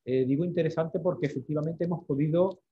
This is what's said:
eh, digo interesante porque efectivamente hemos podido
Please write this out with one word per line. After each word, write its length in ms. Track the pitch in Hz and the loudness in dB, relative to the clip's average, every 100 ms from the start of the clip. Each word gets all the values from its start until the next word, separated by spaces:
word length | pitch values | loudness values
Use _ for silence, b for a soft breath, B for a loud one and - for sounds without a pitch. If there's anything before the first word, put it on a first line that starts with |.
eh, 220 | 120 131 127 | -2 0 2
digo 180 | 139 | 2
interesante 560 | 175 170 160 165 165 180 | 0 0 0 0 -2 0
porque 260 | 170 - 139 | -2 0 -2
efectivamente 580 | 131 139 151 156 165 | -4 -4 -2 -2 -2
hemos 200 | 175 170 | -2 -2
podido 560 | - 139 151 165 190 - _ | -2 0 2 4 2 0 _